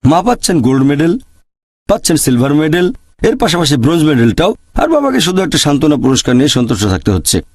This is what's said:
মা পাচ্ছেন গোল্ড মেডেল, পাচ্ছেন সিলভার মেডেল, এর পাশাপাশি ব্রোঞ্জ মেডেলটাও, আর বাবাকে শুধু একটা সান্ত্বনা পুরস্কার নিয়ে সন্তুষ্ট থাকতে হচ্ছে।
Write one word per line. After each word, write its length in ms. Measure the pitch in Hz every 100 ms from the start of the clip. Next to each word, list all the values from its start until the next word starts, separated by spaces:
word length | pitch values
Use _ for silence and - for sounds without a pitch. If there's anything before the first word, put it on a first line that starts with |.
| 127
মা 160 | 160
পাচ্ছেন 380 | 202 240 - 170
গোল্ড 220 | 123 135
মেডেল, 360 | 139 143 165 226 - _ _ _ _ _ -
পাচ্ছেন 280 | 208 - 160
সিলভার 380 | - 123 135
মেডেল, 380 | 147 156 170 180 - _ _
এর 140 | - 240
পাশাপাশি 400 | 233 175 165 139
ব্রোঞ্জ 280 | 120 170
মেডেলটাও, 500 | 156 135 117 95 175 233 _
আর 140 | - -
বাবাকে 320 | 311 277 262
শুধু 220 | 175 185
একটা 160 | 185 147
সান্ত্বনা 380 | 147 143 151 147
পুরস্কার 400 | 127 131 - 123
নিয়ে 120 | 147
সন্তুষ্ট 380 | 131 117 110 104
থাকতে 240 | 92 -
হচ্ছে। 320 | 92 - 92 -